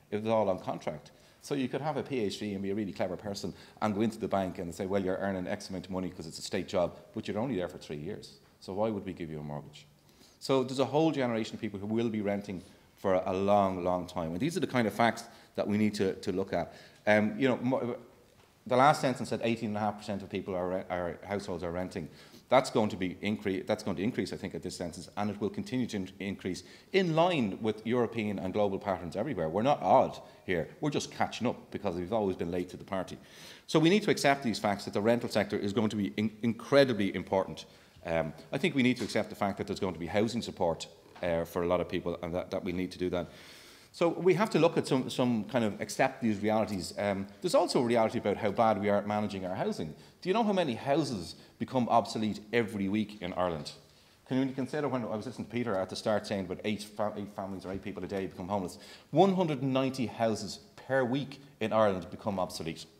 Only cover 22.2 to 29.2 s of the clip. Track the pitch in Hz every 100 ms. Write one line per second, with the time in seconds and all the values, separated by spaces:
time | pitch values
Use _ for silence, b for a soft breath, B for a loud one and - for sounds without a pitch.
22.2 | B B - 127 135 127 107 90 92 90
23.2 | 101 104 101 95 - 107 - 87 104 -
24.2 | 92 82 95 82 87 - 90 85 80 -
25.2 | 104 101 104 101 98 127 110 104 92 -
26.2 | 98 90 98 85 - B B 190 185 156
27.2 | 175 165 110 - 110 - 113 120 113 117
28.2 | 104 95 92 104 104 95 101 92 87 87